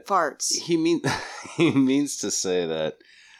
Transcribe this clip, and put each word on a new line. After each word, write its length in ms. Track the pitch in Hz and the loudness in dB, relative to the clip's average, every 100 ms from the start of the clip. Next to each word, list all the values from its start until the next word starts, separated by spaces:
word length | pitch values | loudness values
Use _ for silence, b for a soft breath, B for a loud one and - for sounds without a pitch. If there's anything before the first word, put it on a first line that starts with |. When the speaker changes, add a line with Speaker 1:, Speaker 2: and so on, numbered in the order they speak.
| - | -2
Speaker 1:
farts. 480 | 190 156 - - | 0 0 -2 -4
Speaker 2:
he 220 | 175 - 170 | -4 0 0
mean, 260 | 165 170 - 120 B | 2 2 0 -4 B
<laughs> 260 | B - - | B -10 2
he 160 | 160 | 4
means 460 | 127 131 139 143 - | 4 4 2 0 -4
to 140 | 104 | -4
say 340 | - 95 90 82 | -4 0 0 0
that, 300 | 80 78 - B B B | -2 -4 -6 B B B